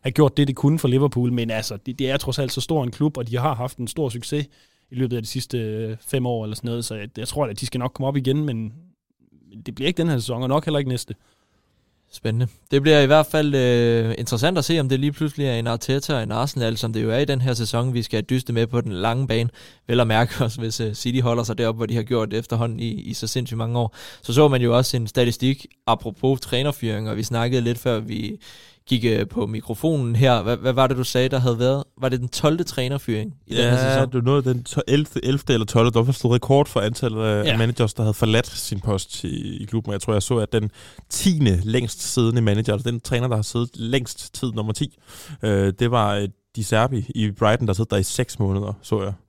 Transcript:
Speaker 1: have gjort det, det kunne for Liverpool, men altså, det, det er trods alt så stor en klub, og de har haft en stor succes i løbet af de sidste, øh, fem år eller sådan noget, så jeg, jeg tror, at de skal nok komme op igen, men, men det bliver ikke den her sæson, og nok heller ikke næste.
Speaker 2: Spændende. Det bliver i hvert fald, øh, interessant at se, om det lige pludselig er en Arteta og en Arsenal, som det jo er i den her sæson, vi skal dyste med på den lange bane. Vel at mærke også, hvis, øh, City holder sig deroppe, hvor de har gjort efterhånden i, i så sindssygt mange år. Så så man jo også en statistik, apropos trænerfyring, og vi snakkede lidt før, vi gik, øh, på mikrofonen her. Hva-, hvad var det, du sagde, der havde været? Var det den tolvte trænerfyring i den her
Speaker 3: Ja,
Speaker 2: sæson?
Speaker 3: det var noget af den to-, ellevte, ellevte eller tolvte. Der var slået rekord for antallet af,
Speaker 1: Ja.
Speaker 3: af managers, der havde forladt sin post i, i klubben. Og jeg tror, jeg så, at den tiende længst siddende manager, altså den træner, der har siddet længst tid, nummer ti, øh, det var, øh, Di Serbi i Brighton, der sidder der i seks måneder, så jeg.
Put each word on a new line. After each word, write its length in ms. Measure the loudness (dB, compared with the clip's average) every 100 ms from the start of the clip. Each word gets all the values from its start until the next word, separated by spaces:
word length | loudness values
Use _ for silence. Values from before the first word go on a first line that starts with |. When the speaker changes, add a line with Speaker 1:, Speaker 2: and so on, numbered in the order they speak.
Speaker 1:
have 80 | 0
gjort 260 | 4 4 4
det, 100 | 0
det 80 |
kunne 240 | 2 2 2
for 80 | 2
Liverpool, 440 | 2 2 2 0
men 180 | 0 -2
altså, 260 | -4 -6 -10
det, 140 | -10 -6
det 100 | -2
er 80 | -2
trods 220 | -2 -4
alt 120 | -4
så 100 | -4
stor 220 | -2 -2
en 80 | -2
klub, 260 | -2 -2 -2
og 100 | -6
de 80 | -2
har 180 | -2
haft 220 | -2 -6 -6
en 100 | -8
stor 220 | -4 -4
succes 380 | -6 -6 -6 -6 _ _ _ _
i 40 |
løbet 200 | -4 -2 -4
af 40 |
de 40 | -6
sidste, 280 | -8 -6 -6
øh, 400 | -4 -6 -6 -10 -4
fem 180 | -2
år 180 | -2 -4
eller 120 | -6
sådan 140 | -8 -6
noget, 160 | -6
så 100 | -6
jeg, 140 | -8 -10 -10
jeg 100 | -8
tror, 180 | -4
at 140 | -4 -4
de 60 |
skal 140 | -8 -6
nok 120 | -6
komme 120 | -4 -2
op 100 | -2
igen, 280 | 0 0
men, 280 | -2 -4 -8 -12 -20 _ _ _ _ _ _
men 120 | -16
det 100 | -14
bliver 120 | -4 -2
ikke 100 | 0
den 120 | 0
her 80 | 0
sæson, 260 | -2 -4
og 60 | 0
nok 160 | 0
heller 140 | 0 -2
ikke 100 | -2
næste. 260 | -6 -6 -14 _ _ _ _ _ _ _ _ _
Speaker 2:
Spændende. 340 | -6 -2 0 -2 _ _
Det 100 | 4
bliver 180 | 6 6
i 60 |
hvert 200 | 8 6
fald, 300 | 6 2 2
øh, 600 | 2 4 4 4 2 0 -2
interessant 400 | -4 0 2 0
at 80 |
se, 140 | 2 0
om 100 | 2
det 100 | 0
lige 120 | 0
pludselig 340 | -2 -4 -2 -2
er 80 |
en 120 | 0 -2
Arteta 480 | -4 -2 -2 0
og 80 | -2
en 80 | -2
Arsenal, 460 | -2 -2 -2 -2 -2
som 160 | -4
det 100 | -2
jo 80 | 0
er 60 | 0
i 80 |
den 160 | 0 0
her 120 | 0
sæson, 400 | 0 -2 0 0
vi 80 | -2
skal 200 | -2 -4
dyste 300 | 0 -2 0
med 140 | 0 0
på 140 | 0
den 100 | -2
lange 360 | -2 -2 0 0
bane. 220 | 0 -2 -6 -20 -18 -2
Vel 120 | 2
at 80 | 4
mærke 360 | 2 2 0
også, 160 | -2 -2
hvis, 180 | -6 -4
øh, 140 | -4
City 260 | -4 -2 0
holder 220 | 2 0
sig 140 | -2 0
deroppe, 200 | -2 0
hvor 80 |
de 100 | -2
har 80 | -2
gjort 300 | 0 -2 0
efterhånden 460 | -4 -2 -2 -2 -2
i, 100 | -6
i 240 | -6 -8
så 140 | -8 -4
sindssygt 300 | -4 -4 -6
mange 220 | -2 -2
år. 160 | -2 -6 -20 -14
Så 120 | 0
så 140 | 6 6
man 140 | 6
jo 160 | 4 2
også 200 | 2 -2
en 100 | -2
statistik, 580 | 2 2 2 0 -2 -8 _ 0
apropos 520 | 0 -2 -2 0 0
trænerfyring, 680 | -2 -2 -2 -2 -4 -4 -4
og 80 | -6
vi 60 |
snakkede 380 | -4 -2 0 0
lidt 160 | 0 -2
før, 220 | -2 -2
vi 380 | -4 -6 -6 -10 -16 -20 -20 _ -2
gik, 180 | 0
øh, 220 | 2 2 0
på 180 | -4
mikrofonen 680 | -4 -6 -8 -2 0 0 2
her. 260 | 4 6 4
Hva-, 120 | 2
hvad 180 | 0 0
var 140 | 2 2
det, 100 | 2
du 60 |
sagde, 260 | 0 2 2
der 100 | 2
havde 200 | 2 2
været? 240 | 2 0 -4 -4
Var 80 | -2
det 100 | -2
den 100 | -4
tolvte 340 | 0 2 2
trænerfyring 680 | -2 -4 -2 -4 -2 -2 -4 -12 _
i 60 |
den 80 | 0
her 60 | 4
Speaker 3:
Ja, 200 | 4 4
Speaker 2:
sæson? 120 | 2 2
Speaker 3:
det 60 |
var 80 | 0
noget 260 | 2 2 2
af 60 |
den 100 | -2
to-, 180 | -2 -4 2
ellevte, 380 | 2 2 -4
ellevte 280 | -2 -2 2
eller 120 | 0
tolvte. 340 | 2 4 4 4
Der 60 |
var 60 | 2
slået 240 | 2 2
rekord 320 | 2 4 4 4
for 120 | 0
antallet 420 | 0 -2 -2 0
af, 200 | 0 2
Speaker 1:
Ja. 60 | 2
Speaker 3:
af 60 | 2
managers, 360 | 2 2 0
der 100 | 2
havde 100 | -2
forladt 340 | 2 4 2 0
sin 320 | -8 -6 -4
post 440 | -2 -2 -4 -8
i, 340 | -6 -6 -6 -8
i 20 |
klubben. 240 | -4 -4 -2
Og 40 |
jeg 80 | -4
tror, 120 | 0
jeg 80 | 0
så, 140 | 2 0
at 160 | 2
den 180 | 0 -2 -6 -20 -20 _
tiende 520 | 0 0 4 4 4
længst 380 | 2 0 -2 -6 -2
siddende 280 | 2 2 4
manager, 320 | 2 2 0
altså 160 | -2 -2
den 80 | -6
træner, 280 | -2 -2 0
der 80 |
har 80 | -2
siddet 260 | -2 -2 -4
længst 600 | -4 -2 -2 -2 -12 -14
tid, 180 | -6 -6
nummer 220 | -4 -4
ti, 240 | -4 -6 _ -20 -20 -18 -4
øh, 300 | 0 2 2 2
det 120 | 2
var, 240 | 2 2
øh, 120 | 0 -4 -8 _
Di 80 | -8
Serbi 420 | 0 2 2 0 -4
i 160 | -2 -2
Brighton, 360 | 2 2 4 2
der 60 |
sidder 160 | 0 0
der 20 | 0
i 60 |
seks 360 | 0 -2 -4 -2
måneder, 340 | 0 0 -2 -8
så 220 | -4 -4
jeg. 100 | -2 -8